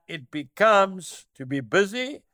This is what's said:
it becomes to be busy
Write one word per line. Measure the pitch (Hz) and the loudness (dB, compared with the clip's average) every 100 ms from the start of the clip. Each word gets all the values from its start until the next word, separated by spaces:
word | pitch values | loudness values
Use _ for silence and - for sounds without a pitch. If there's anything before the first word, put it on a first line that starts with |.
| - | -16
it | 165 127 | -16 -12
becomes | 151 143 - 214 208 196 185 165 - _ _ | -12 -12 0 4 6 4 -2 -14 -18 _ _
to | 127 | -8
be | 139 | -8
busy | 117 170 196 233 254 294 _ | -2 0 0 -2 -8 -10 _